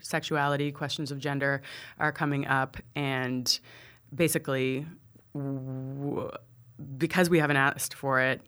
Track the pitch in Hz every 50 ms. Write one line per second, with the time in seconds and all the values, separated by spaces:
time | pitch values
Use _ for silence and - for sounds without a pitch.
0 | - - - 156 156 - 160 147 143 143 143 143 143 147 143 - 151 135 - -
1 | 151 135 143 135 131 147 139 139 139 139 139 135 - - - - - - - -
2 | 151 151 147 - 156 143 143 139 139 131 135 131 131 131 - - - - - 147
3 | 143 135 135 131 127 127 127 127 123 - - - - - - - - - - -
4 | _ - 143 139 170 151 - 156 151 - 135 131 131 131 131 131 151 160 180 -
5 | - - - - _ _ - 147 139 139 139 135 131 131 131 131 131 131 135 139
6 | 139 143 - - - - - - - - - - - - - - 147 139 135 127
7 | 160 156 - 185 180 170 175 160 151 143 143 135 135 143 - 135 - - - -
8 | - 135 131 127 131 131 131 - -